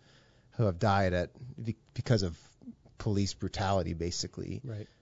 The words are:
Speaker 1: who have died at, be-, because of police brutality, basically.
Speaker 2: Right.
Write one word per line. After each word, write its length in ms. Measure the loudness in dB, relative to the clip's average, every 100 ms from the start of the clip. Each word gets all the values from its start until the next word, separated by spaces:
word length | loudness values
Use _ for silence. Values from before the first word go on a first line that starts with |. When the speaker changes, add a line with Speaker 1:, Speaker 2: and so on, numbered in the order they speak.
| _ -20 _ _ _
Speaker 1:
who 140 | 0 0
have 120 | 2
died 340 | 4 4 4
at, 180 | 2 -2 -6 -16 -10
be-, 140 | -6 -8 _
because 300 | -4 2 4
of 160 | 2 -4 -14 _ -18 -18 -18 -6
police 360 | 0 2 0
brutality, 580 | -2 -6 -2 2 2 0
basically. 680 | -2 -2 -4 -6 -8 -8 -8
Speaker 2:
Right. 220 | -8 -10 -10 _